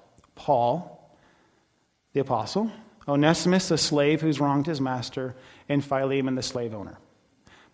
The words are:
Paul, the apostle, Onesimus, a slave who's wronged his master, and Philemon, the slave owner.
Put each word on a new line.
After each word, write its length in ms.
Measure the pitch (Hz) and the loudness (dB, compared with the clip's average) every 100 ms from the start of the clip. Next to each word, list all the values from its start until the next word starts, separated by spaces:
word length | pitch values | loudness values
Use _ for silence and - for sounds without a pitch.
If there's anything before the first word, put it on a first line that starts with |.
| _ _ _ - | _ _ _ -8
Paul, 760 | - 131 120 151 180 - - _ _ _ _ _ _ _ _ _ _ | 0 2 2 0 -6 -18 -20 _ _ _ _ _ _ _ _ _ _
the 80 | 139 | -2
apostle, 500 | 135 120 107 190 220 - - - - | 0 -2 -2 -2 -2 -6 -18 -12 -2
Onesimus, 600 | 143 151 165 180 185 - | 4 4 4 4 2 2
a 60 | 156 | 0
slave 440 | - 151 143 160 | 2 2 2 2
who's 180 | 160 135 | 0 2
wronged 260 | 143 139 147 | 2 2 0
his 140 | 151 | -2
master, 560 | 131 127 117 - 131 123 - - - | -2 -4 -6 -8 -8 -10 -20 -18 -4
and 160 | 143 | -2
Philemon, 520 | 139 135 135 135 131 127 | 0 0 0 0 0 -4
the 60 | |
slave 320 | 123 127 120 | -4 -6 -6
owner. 240 | 107 90 - - _ _ _ _ - _ | -8 -12 -16 -20 _ _ _ _ -20 _